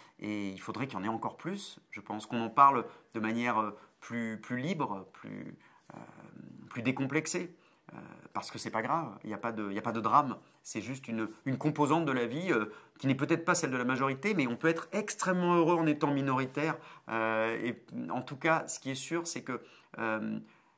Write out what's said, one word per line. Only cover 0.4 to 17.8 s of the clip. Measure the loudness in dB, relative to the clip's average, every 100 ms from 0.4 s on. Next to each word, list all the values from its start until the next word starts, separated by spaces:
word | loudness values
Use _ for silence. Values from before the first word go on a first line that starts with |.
| -4
il | -6
faudrait | -8 -6 -6
qu'il | -4
y |
en | -2
ait |
encore | -2 -4 -6
plus. | -6 -6 -8 -12 -16
Je | -16
pense | -10 -8 -4
qu'on | -2
en | 2
parle | 8 10 8 2 -8 -10
de | -2
manière, | 0 2 2 2
euh, | 0 -4 -14 _
plus, | -8 -4 -4 -6
plus | -6 -4
libre, | -2 -2 -2 -4 -10
plus, | -16 -14 -12 -12 -14 -20 -20 -20
euh, | -18 -18 -18 -20 -18 -18 -18 -12
plus | -4
décomplexée. | -2 0 0 2 0 -2 -4 -10 _ _ -20
Euh, | -18 -16 -18 -10
parce | -8 -8
que | -6
c'est | -4
pas | -2
grave, | 0 0 -2 -8
il | -8
n'y |
a | -6
pas | -4
de, | -4 -4
il |
y | -4
a |
pas | -2
de | -2
drame. | 4 6 6 0 -10 _
C'est | -10 -8
juste | -6 -8 -6
une, | -4 -4 -4 -4
une | 0
composante | 2 4 4 4 2
de |
la | 0 0
vie, | -2 0
euh, | 2 0 -4 -20 -2
qui | 0
n'est | 2
peut-être | 2 2 4
pas | 2
celle | 2
de | 0
la | 0
majorité, | 2 2 0 0
mais | 2 2
on | 2
peut | 2
être | 2 -2
extrêmement | -4 -2 -2 0 2 4 6
heureux | 6 6
en | 4
étant | 4 2
minoritaire. | 2 2 0 0 -2 -2 -2 -8 -18 -6
Euh, | 0 0 2 0 0
et | -2 -4